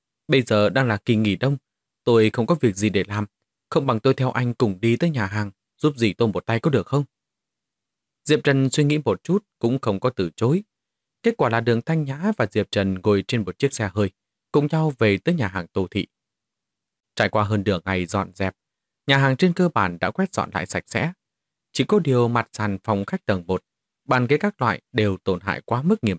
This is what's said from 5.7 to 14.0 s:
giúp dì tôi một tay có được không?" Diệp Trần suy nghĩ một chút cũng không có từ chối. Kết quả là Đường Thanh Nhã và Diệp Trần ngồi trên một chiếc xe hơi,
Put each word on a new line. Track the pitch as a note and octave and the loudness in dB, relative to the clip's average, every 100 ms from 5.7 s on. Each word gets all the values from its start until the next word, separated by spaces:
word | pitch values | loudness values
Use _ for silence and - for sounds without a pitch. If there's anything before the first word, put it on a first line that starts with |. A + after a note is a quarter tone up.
| _ | _
giúp | D3+ C#3 | -4 0
dì | A2+ | 0
tôi | E2+ A#2 | 2 -2
một | - - | -2 -4
tay | A2+ | -2
có | E3 | 0
được | C3 - | 0 0
không?" | C#3+ C#3 _ _ _ _ _ _ _ _ _ _ _ | -2 -2 _ _ _ _ _ _ _ _ _ _ _
Diệp | - D3+ | 0 2
Trần | D3 C3+ C3+ | 2 2 2
suy | - | 2
nghĩ | C#3+ D3+ | 2 0
một | C3 F#2 | 0 -2
chút | - F#3+ - _ | 0 -2 -4 _
cũng | A#2 C3 | -2 0
không | A#2 G2 | -2 -2
có | B2+ | -2
từ | - F2 - | -2 -4 -2
chối. | A#2 F3 - _ _ _ _ _ | 0 0 -4 _ _ _ _ _
Kết | A#3 A#3 | -2 0
quả | B2+ | 2
là | A2+ | 2
Đường | A#2 A#2 | 0 0
Thanh | - D#3+ | 0 -2
Nhã | C#3+ C#3 G3 A3 | -2 -4 -2 -2
và | A2 | -2
Diệp | G#2+ G2 | -2 -2
Trần | G#2 G2 F#2 | 0 0 0
ngồi | G#2+ G2+ F#2 | 2 0 0
trên | A#2+ | -4
một | F#2 - | -4 -2
chiếc | C#3 | -2
xe | - G#2 | -2 -4
hơi, | G#2+ | -2